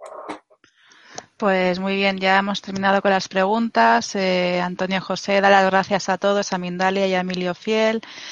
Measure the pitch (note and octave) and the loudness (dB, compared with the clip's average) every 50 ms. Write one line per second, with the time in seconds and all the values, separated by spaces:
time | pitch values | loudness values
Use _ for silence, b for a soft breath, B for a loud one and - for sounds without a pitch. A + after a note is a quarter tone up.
0 | - - - - - - - - _ _ _ _ B B B B B B B B | -20 -18 -18 -16 -14 -14 -16 -16 _ _ _ _ B B B B B B B B
1 | B B B B B B _ - A3 G3 F#3+ F#3 F#3 F#3 F3+ F#3 F#3+ G3 G3 G3 | B B B B B B _ -2 0 2 2 2 2 0 0 -2 -2 -2 -2 0
2 | G3 G3 F#3+ F#3+ F#3+ F#3+ F#3+ G3 G3 G3+ G3+ - - G3+ F#3+ G3 G3 G3 G3 G3 | 0 0 -2 0 0 2 2 2 2 0 -2 -6 -8 -8 -6 -2 2 2 2 2
3 | - G3+ F#3+ F#3+ - - F#3+ F#3+ F#3+ G3 G#3+ A#3 A#3 A3+ - A#3 A3+ A3+ A#3 A#3 | 2 2 2 2 0 -2 -2 0 0 2 0 0 -2 0 2 2 4 4 4 2
4 | A3+ - - G3+ F#3+ F#3 F#3 F3+ F3+ F3+ F3+ F3+ F3+ F3+ F3+ - F#3 F#3 F#3+ F#3 | 0 -2 -4 -2 0 0 0 0 0 0 0 -2 -2 -4 -4 -4 -4 -4 -4 -4
5 | - - F#3 - - - G3 G3 G3 G3 G3+ G3 F#3+ F#3+ F#3+ F#3+ F#3+ - G#3 F3+ | -4 -4 -6 -6 -2 0 2 4 4 6 6 6 6 4 2 2 2 0 -2 -2
6 | - - F#3+ - - G3+ G3+ G3+ G3+ - G3 F3+ F3+ F3+ F3+ F#3 F#3+ F#3+ F#3+ G3 | -2 -2 -4 -2 0 0 0 0 -2 -2 -4 -6 -6 -6 -4 -2 0 0 0 0
7 | G3 F#3+ F#3 F3+ F3+ F#3 F#3 F3+ F3+ F3+ F3 - - G#3+ A3 A3 A3 A3 A3 A3+ | 0 0 0 -2 -2 -4 -4 -4 -4 -4 -6 -6 -4 -2 0 0 2 0 0 -2
8 | B B B B B B | B B B B B B